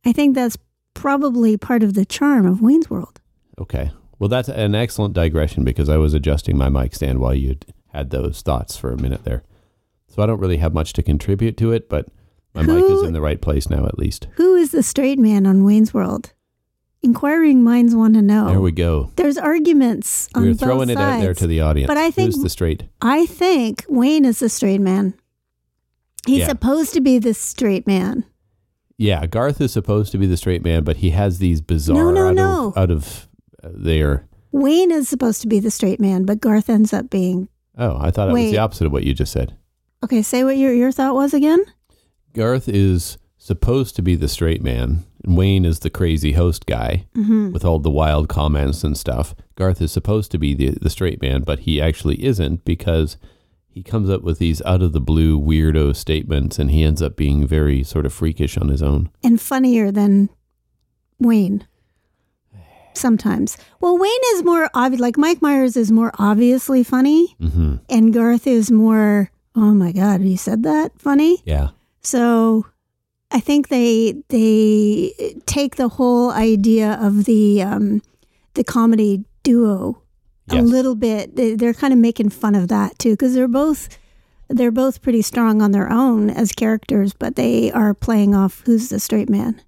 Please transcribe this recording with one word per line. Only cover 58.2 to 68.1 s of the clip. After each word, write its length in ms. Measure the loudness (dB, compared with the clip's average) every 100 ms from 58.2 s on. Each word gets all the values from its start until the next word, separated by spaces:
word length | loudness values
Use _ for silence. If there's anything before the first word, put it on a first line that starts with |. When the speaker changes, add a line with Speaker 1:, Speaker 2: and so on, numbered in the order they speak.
| -6 -4 -4 -2
Speaker 2:
on 100 | -2
his 140 | -2
own. 260 | 0 -2 -4 _
Speaker 1:
And 180 | 0 0
funnier 500 | 0 0 2 2 0
than 380 | 0 2 2 0 _ _ _ _ _ _ _ _ _
Wayne. 480 | 2 2 0 -4 -8 _ _ _ _ _ _ _ _ -20 -20 _ _
Sometimes. 640 | -4 0 0 0 -4 -4 -8 -20 _
Well, 160 | 0 2
Wayne 140 | 0 0 0
is 100 | 0
more 240 | 2 0 0
obvi-, 240 | 0 0 0
like, 180 | -2 0
Mike 240 | 0 0
Myers 360 | 2 2 2 0
is 120 | 2
more 220 | 2 2 0
obviously 640 | 0 4 4 2 2 0
funny, 500 | 2 2 4 4 2 _
Speaker 2:
Mm-hmm. 360 | -2 0 0 -2 -2
Speaker 1:
and 240 | 2 4